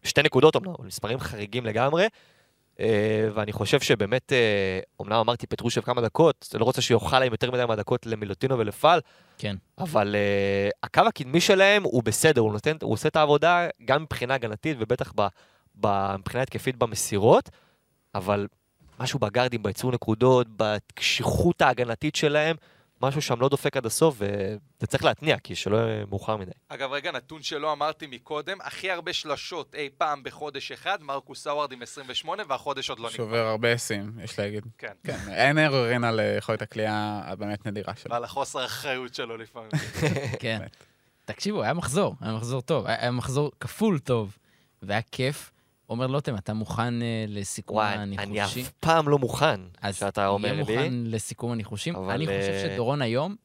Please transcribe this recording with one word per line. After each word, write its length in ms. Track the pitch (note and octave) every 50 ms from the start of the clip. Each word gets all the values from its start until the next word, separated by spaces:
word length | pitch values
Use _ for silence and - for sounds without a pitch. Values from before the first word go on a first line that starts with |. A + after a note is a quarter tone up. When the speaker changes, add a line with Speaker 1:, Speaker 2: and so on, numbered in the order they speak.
Speaker 1:
שתי 200 | - - - C#3
נקודות 320 | D3 D#3 - B2+ C3+ D#3 -
אומנם, 200 | - F#3+ F#3+ E3+ -
אבל 80 | -
מספרים 340 | G2 - - - G#2 A#2+ C3
חריגים 460 | - - - G#2+ G#2 G2+ G#2 B2 A#2+
לגמרי. 400 | A2+ G#2+ A2+ B2 C#3 D#3 E3 G3 A3+ _ - _ _ _ _ _ _ _ _ _ _ _ -
אה, 480 | - A2 A2 G#2 G#2 G#2+ G#2+ G#2+ A2 A2 G#2
ואני 180 | A2 G#2 G#2
חושב 280 | G#2 - G#2 - - C#3
שבאמת, 520 | - - C3+ G#2 G#2 G2 A#2+ B2+ _ -
אה, 480 | C#3+ B2+ A#2 G#2+ G#2 G2+ G2 F#2+ F#2 F#2+ - _ _ -
אומנם 160 | G2+ G2+ G#2+
אמרתי 300 | A#2 A2 A2+ A#2+ A2+ -
פטרושב 340 | - - - - A#2+ - A#2
כמה 200 | - - B2 B2
דקות, 480 | A#2 G#2+ _ - E3 D#3+ C3+ _ - - -
אני 60 | G#2+
לא 40 | A2+
רוצה 160 | B2 B2+ -
שיאכל 360 | B2 - B2 A2 - - C3+ C3
להם 140 | C3 B2+
יותר 180 | A2 - - B2
מדי 140 | B2+ B2 B2
מהדקות 420 | A#2 A2 G#2 G#2 - B2 A#2+ -
למילוטינו 520 | A#2 A2 G#2+ G#2+ G2 F#2+ - - C3 C3+ A#2+
ולפאל, 420 | A2 G#2 - - - D3+ F3 E3 - _ _ _ _ _ _ -
Speaker 2:
כן. 180 | - G#2 G2+ F2+ _ _ _ -
Speaker 1:
אבל, 380 | F#3+ E3+ D#3 G#2+ G2+ G2+ G#2
אה, 520 | G#2 G2+ G2+ G2+ G2+ G2 G2 G2 G2 G2+ G2+ - _
הקו 180 | - - - D#3
הקדמי 400 | F#3 A3+ - - C#3 B2 C3+ E3+
שלהם 420 | E3+ - G3+ F#3 F#3+ G3 G#3 G#3
הוא 200 | F#3 - - B2+
בסדר, 380 | A2 A2 G#2+ - - D#3+ D3+ B2
הוא 120 | A2 G#2+
נותן, 240 | G#2 G#2+ - D3 D#3+ D#3
הוא 100 | - A2+
עושה 160 | A2 G#2 - D#3
את 80 | -
העבודה 500 | D#3+ D3+ C#3+ D3 D3 D3+ E3 F3 F3 F3 E3 - _ A#2
גם 180 | A2+ C3 D3+
מבחינה 320 | D#3+ D3 - - B2 B2 C3+
הגנתית 420 | C3 B2 A2+ G#2+ - - D#3 D3+ A#2+
ובטח 320 | A2 G#2+ B2 - - - -
ב-, 100 | - G#2 G2 - _ - _ _ _ _ _ _ G2+
ב-, 360 | G2+ G#2+ G2+ G2 G2 G2 G2 G2
מבחינה 240 | F#2+ - - A#2+
התקפית 340 | C3 - - A2 - C3 B2+
במסירות, 720 | A#2 B2 A2+ G#2+ - - - A2 G2+ G2 A#2+ D#3+ A#3+ - - - _ _ _ _ _ _ _ _ _ _ _ -
אבל 320 | G2+ F2+ G2+ G#2 G2+ G2+ - _ _ _ _ _ _ _ - _ -
משהו 180 | B2 B2 - C#3
בגארדים, 440 | B2 G#2 G2+ B2 B2+ B2+ A#2+ A2+
בייצור 300 | G2+ G2+ G2 - - B2+
נקודות, 540 | B2 A#2 - - A2 G#2+ A#2+ B2+ C3 B2 A#2+ A2+ A2
בקשיחות 1040 | G2+ A2 G#2+ G#2+ G2+ - - - - - - - - - - - - - F3 E3+ -
ההגנתית 540 | E3+ C#3 A#2+ - B2 A#2+ A#2 - - D3+ -
שלהם, 400 | - - D3 C#3+ D3+ D3+ D#3+ E3 D3 _ _ _ _ _ _ _ _
משהו 200 | A#2+ A2 B2+ D3+
שם 180 | C#3 - B2+ A#2
לא 80 | B2+ C#3+
דופק 280 | C#3+ - - C#3+ -
עד 100 | C3+ A#2+
הסוף, 280 | A2+ - - - - C3+ G#2+
וזה 680 | G#2 G2+ G2+ G#2 G2 F#2+ G#2+ G#2 _ _ _ _ -
צריך 180 | - - C3+ -
להתניע, 340 | D3 A2 - - D3+ B2+ -
כי 160 | _ - F2
שלא 220 | - - F#2+ G#2
יהיה 280 | A2 A#2 A2+ A2 G#2+ G#2 G2+
מאוחר 280 | G2 G2 - - A2
מדי. 140 | G#2 F#2+ F2+ - _ _ _
Speaker 3:
אגב, 220 | C#3+ A#2+ C#3 C3
רגע, 200 | C3+ C#3+ C3+ F3
נתון 300 | D#3 B2+ B2 - D#3 D#3
שלא 300 | C3+ - E3 D3 D3 D#3
אמרתי 340 | D3+ C#3+ D3 D#3 D#3 _ D#3+
מקודם, 520 | C#3+ B2 A2+ _ - D#3 D3 D3+ - G3 F#3+
הכי 300 | - - - - - F#3+
הרבה 220 | F#3 E3+ E3 F3+
שלשות 640 | F3 - - D#3 C#3+ C3 - - F#3 E3 C3 _ -
אי 140 | - D3 C#3 C3+ _
פעם 240 | E3+ D#3 D3 C#3
בחודש 500 | B2+ C3 A#2 D3+ D3+ D3 C3 C#3 - -
אחד, 300 | C3+ A#2 - E3+ G3 G3+
מרקוס 440 | D3+ C#3+ C#3 C#3 _ - C#3 - -
האוורד 260 | D#3 D3 D3 D3 C3+
עם 100 | B2+ B2
עשרים 240 | A#2+ A2 - C#3+ C3+ B2+
ושמונה, 340 | B2 - - D#3 F3 G3+ G#3 D#3
והחודש 420 | C3+ B2 - D3 C#3 D3+ E3 -
עוד 80 | C3 A2
לא 60 | A#2
נגמר. 120 | A#2 A2+
Speaker 4:
שובר 300 | - A#2 G#2+ A2+ A#2 A2+
הרבה 320 | A2 A2 A2 A#2+ A#2 A#2 A#2
שיאים, 340 | - - A2+ G2+ G2 G#2+ A2+ A#2
יש 160 | - A2+ - -
להגיד. 260 | G2+ G2+ G#2 G#2 G2+ A2+ - _
Speaker 3:
כן. 140 | - A2 G2 _ -
Speaker 4:
כן, 140 | - C#3 G2+ G2+ G2+
אין 280 | F#2+ E2 A#2+ C#3 D3 D#3
עוררין 460 | D#3 D3+ C3+ C3+ A#2+ A#2 B2 B2 A#2+
על, 160 | A#2 A2+ A2
אה, 40 | G#2 G#2 G#2 G#2
יכולת 240 | - - A2 G#2
הקליעה 580 | G#2+ - - A2 G#2+ G#2+ G#2+ G#2+ G#2+ G#2+ G#2 G#2 -
הבאמת 420 | C2+ F#2+ F#2+ G#2 G#2 G#2 G2 -
נדירה 260 | A2 G2+ G#2+ F#2+ - G2+
שלו. 140 | - - -
Speaker 3:
ועל 120 | A#2 A#2+ A#2+
החוסר 340 | A2+ - C#3 C3+ - - C#3+
האחריות 560 | B2+ A#2+ - - C3+ C#3+ C3 B2+ B2+ A#2+ -
שלו 220 | - C3 A2+ A2+
לפעמים. 340 | A2+ A2+ - _ B2 A2 A2 D#3 D3 A#2 - - - D#3
Speaker 2:
<laughs> 340 | D3 - C#3 C#3 B2 - -
כן. 160 | - A#2 A2+ G#2+
Speaker 4:
באמת. 180 | - - _ _ - _ _ _ _ _ _ _ _
Speaker 2:
תקשיבו, 380 | - G#2 - - G3+ G#3+ F#3
היה 120 | A2 A#2 C#3+
מחזור, 400 | F3 D3+ B2 B2+ F#3+ G3 B2 - -
היה 120 | - A2+
מחזור 280 | A2 A2 A2+ A#2+ B2+ C3+
טוב, 240 | - - E3 C3 F#2+
היה, 140 | - A2+ A2+
היה 100 | A2+ B2
מחזור 400 | B2 B2 A2 - B2+ C#3 D3 C#3+ _ _
כפול 380 | - B2 - - G#3+ A3+ F#3 C#3
טוב, 380 | - - B2+ A2+ G#2+ G2 - _ _ _ _ _ _ _ _ _
והיה 200 | - F#2+ G2+ A2 A#2 _
כיף. 380 | - - B2+ C3 D3 - - - _ _ _ _ _ _ _
עומר 200 | _ A#2 A#2 C3
לוטם, 300 | B2+ C3 D3 - - B2
אתה 180 | G2 - - G#2+
מוכן, 480 | A2 G#2+ - - A#2 A#2 A#2+ A#2+ A#2
אה, 220 | A#2 A#2 A2+ A2 A2 G#2
לסיכום 480 | G#2 G2+ G2 - - - G2+ - -
Speaker 1:
וואי, 180 | G#2+ G#2+ G#2 G2+
Speaker 2:
הניחושי? 340 | G#2+ G#2 G2+ G2 G2+ G2+ G2+
Speaker 1:
אני 140 | G2+ G#2 G2+
אף 260 | G2 - B2 B2+ - _ _
פעם 280 | - D#3 E3 E3 D3+ C#3+
לא 100 | D3 C#3+
מוכן 420 | C3 A#2 - - C#3+ D#3+ B2 F#2+ F#2 F#2 F2+ _
Speaker 2:
אז 140 | - G2+ F#2+
Speaker 1:
שאתה 300 | - G2+ G2+ - G#2+ G2+ G2
אומר 200 | G2 G2 G#2 G2+
Speaker 2:
יהיה 60 | G2+
Speaker 1:
לי. 40 | G2+ G2+ G2+ A2
Speaker 2:
מוכן 200 | B2 C#3+ E3 B2+ A#2+ A#2+
לסיכום 460 | A2+ A2+ A2 - - - - - A#2
הניחושים? 440 | A#2+ A2+ G#2 - A2 F#2+ - E3 E3+
Speaker 1:
אבל, 140 | - F#2+ F#2 G2
Speaker 2:
אני 120 | C3 D#3+
חושב 260 | D#3 G2 G2 G2 G2
Speaker 1:
אה, 160 | G2 G2 G2 G2
Speaker 2:
שדורון 300 | G2 A#2+ A#2 A#2+ C#3+ D3
היום 340 | C3+ A2+ A2+ B2+ D3+ F#3+ G3+ -